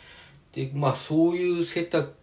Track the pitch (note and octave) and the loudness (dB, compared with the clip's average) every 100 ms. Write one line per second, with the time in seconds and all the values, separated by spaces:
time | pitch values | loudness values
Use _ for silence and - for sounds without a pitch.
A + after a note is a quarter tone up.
0 | - - - - _ - C3+ C#3+ C3+ C3+ | -20 -20 -20 -20 _ -8 -6 0 0 0
1 | - D#3 E3+ F3 F3+ F3 E3+ F3 E3+ E3 | 0 2 4 2 0 0 -2 -4 0 -2
2 | C#3 - | -2 -8